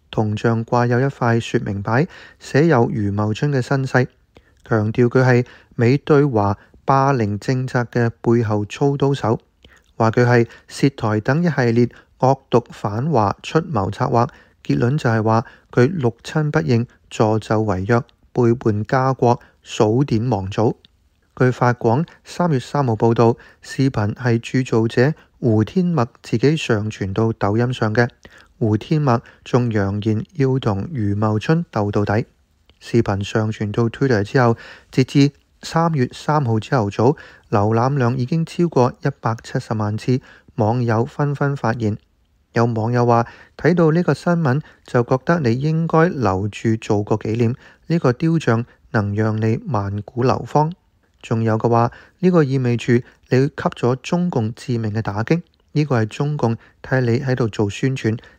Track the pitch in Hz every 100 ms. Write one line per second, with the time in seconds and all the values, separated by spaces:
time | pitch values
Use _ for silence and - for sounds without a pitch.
0 | _ - 107 107 117 113 113 123 120 120
1 | 135 - 120 117 - 120 123 101 104 120
2 | 175 - - _ - 135 165 127 117 113
3 | 101 101 107 110 147 135 - 139 135 127
4 | - _ _ _ _ _ - 113 107 117
5 | 120 127 127 123 123 - _ - 117 143
6 | - 147 147 110 101 101 _ _ - 135
7 | 135 131 104 104 - 127 131 127 117 123
8 | 117 - 117 117 107 107 101 - 143 143
9 | 139 139 107 117 _ _ - _ _ -
10 | 113 120 120 120 113 - - - 143 -
11 | 113 107 117 147 175 135 120 117 120 -
12 | _ _ 127 139 _ 120 - - 110 107
13 | 156 127 101 - - 160 180 110 101 -
14 | 131 120 120 - _ _ - 139 123 151
15 | 123 113 110 113 - - _ - 127 185
16 | 120 - - 156 151 151 156 117 123 _
17 | _ - 110 110 - 110 110 92 98 120
18 | - _ _ - 117 120 117 104 107 131
19 | 131 127 120 123 - _ - - 107 120
20 | 143 110 123 101 95 110 117 - _ _
21 | _ _ _ - 127 - 123 120 117 127
22 | 170 - - - 180 131 - 143 131 107
23 | 117 117 117 - - _ - - 135 117
24 | 104 - 123 117 - 131 131 117 113 -
25 | 135 - _ _ 123 110 104 190 175 156
26 | 117 _ - 117 135 160 - 107 107 -
27 | 95 98 113 110 101 110 123 127 110 113
28 | 120 - - - - - 110 107 - 156
29 | 139 117 - - - 123 120 107 98 104
30 | 110 107 - - 131 131 117 98 - 139
31 | 101 101 110 107 - 165 170 113 104 104
32 | 104 104 - _ _ _ _ _ - 117
33 | 110 101 101 113 110 - 104 104 117 -
34 | 139 107 101 139 120 113 - - _ -
35 | 127 147 143 - _ _ - 165 165 151
36 | 123 - - 151 117 110 - 135 101 -
37 | 117 156 - - _ 107 104 113 127 143
38 | 120 131 123 165 160 - 170 139 120 -
39 | 139 - 117 113 - 131 - 107 104 107
40 | - 127 - - - - 107 123 117 110
41 | 131 - 143 139 143 143 113 120 107 104
42 | _ _ _ _ _ 117 117 113 117 123
43 | 120 117 117 - - - - 175 160 165
44 | 175 143 180 170 143 139 - _ - 123
45 | 120 131 - 170 120 123 151 160 165 160
46 | 175 151 107 95 104 - 113 110 - 104
47 | 104 110 - 113 117 127 - _ - 165
48 | 135 120 165 165 131 113 120 _ _ 113
49 | 101 101 110 110 110 113 226 107 98 104
50 | - 117 127 - 123 147 156 - _ _
51 | _ _ - 113 113 110 117 117 117 -
52 | - _ 180 175 135 135 123 117 - 117
53 | - _ _ 127 143 - 175 - 120 127
54 | - 175 180 127 110 117 - 117 110 110
55 | 104 101 113 165 - _ _ 147 147 120
56 | 107 - 143 147 117 113 - _ - 131
57 | 120 117 139 127 113 - 101 - 135 131
58 | 113 117 -